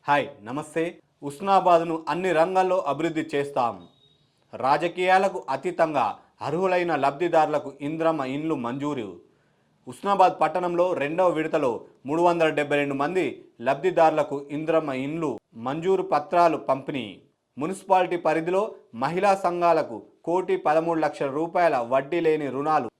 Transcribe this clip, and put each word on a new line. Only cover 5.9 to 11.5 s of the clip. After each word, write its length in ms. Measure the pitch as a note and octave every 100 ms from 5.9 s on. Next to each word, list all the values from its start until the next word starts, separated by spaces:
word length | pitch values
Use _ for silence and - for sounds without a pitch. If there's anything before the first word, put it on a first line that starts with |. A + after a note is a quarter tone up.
| D3 A2 F#2 _ _
అర్హులైన 540 | A#2 D#3+ F#3+ F3+ F3 D#3
లబ్ధిదారులకు 760 | C3+ D3 F3 E3 D#3 D3+ C3+ -
ఇంద్రమ్మ 420 | C#3+ D#3+ E3 D#3+ C3 C#3
ఇండ్లు 180 | D#3+
మంజూరు. 680 | D3+ A#2 C3+ C#3+ C#3 G#2 E2+ _ _ _ _ _ _ -
ఉస్నాబాద్ 460 | B2+ G3 G3 F#3 -
పట్టణంలో 500 | D#3 F3+ F3+ E3+ F3+
రెండవ 360 | E3 C#3 E3 F#3
విడతలో 440 | D#3 D#3